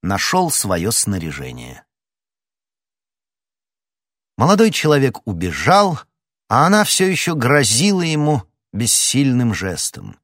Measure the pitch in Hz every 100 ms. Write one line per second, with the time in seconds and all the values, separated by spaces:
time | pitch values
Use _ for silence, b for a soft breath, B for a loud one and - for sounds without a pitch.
0 | 82 98 - 185 175 - 101 90 90 117
1 | - 98 82 67 64 62 60 64 _ _
2 | _ _ _ _ _ _ _ _ _ _
3 | _ _ _ _ _ _ _ _ _ _
4 | _ _ _ - 131 196 226 160 151 147
5 | 135 - - 90 90 80 - 190 202 160
6 | - _ _ _ _ 117 160 208 208 -
7 | 190 170 - 160 120 143 127 110 190 196
8 | 170 151 151 147 - _ _ 101 117 -
9 | - 131 139 123 120 95 95 85 - -
10 | - -